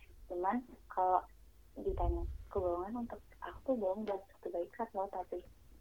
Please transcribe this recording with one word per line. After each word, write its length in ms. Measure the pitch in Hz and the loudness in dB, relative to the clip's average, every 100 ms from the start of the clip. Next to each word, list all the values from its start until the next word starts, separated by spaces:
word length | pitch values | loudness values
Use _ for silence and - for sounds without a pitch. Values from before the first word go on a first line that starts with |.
| - - - | -20 -20 -6
Cuman 300 | 175 185 240 - - - | 0 2 2 -2 -16 -6
kalau 320 | - 185 185 - - - - - - | 2 6 6 2 -12 -20 -20 -16 -6
ditanya, 460 | 196 - 175 170 170 - - | -2 2 2 2 -2 -6 -4
kebohongan 480 | 202 180 175 190 240 | 0 0 0 -2 -4
untuk 220 | 240 208 - - | -4 -8 -14 -12
aku 180 | 175 - - | -10 -6 0
tuh 100 | 254 | 2
bohong 260 | 190 196 214 | 2 0 -2
buat 180 | 196 - - | -4 -6 -10
kebaikan 460 | 175 175 175 - 226 | -4 -2 -2 -2 -2
loh, 180 | 196 196 | 0 -2
tapi 320 | 190 175 180 - - - - | -2 -4 -6 -8 -18 -20 -20